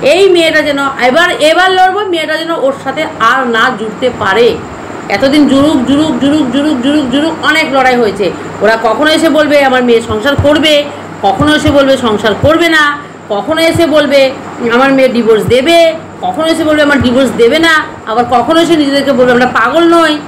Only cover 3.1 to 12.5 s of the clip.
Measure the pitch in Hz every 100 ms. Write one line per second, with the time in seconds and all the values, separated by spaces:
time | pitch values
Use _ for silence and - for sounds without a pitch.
3.1 | - 226 262 247 226 247 220 220 - 254
4.1 | 240 202 202 240 - - - - - -
5.1 | 202 269 294 277 269 294 294 240 277 311
6.1 | 247 277 302 262 247 302 262 247 302 262
7.1 | 269 320 320 285 311 311 269 254 247 220
8.1 | 185 185 151 - - 208 226 226 214 302
9.1 | 320 320 294 302 294 269 254 247 233 226
10.1 | 214 214 285 285 302 311 294 285 - -
11.1 | - 202 - 294 302 302 285 277 269 240
12.1 | 208 214 196 269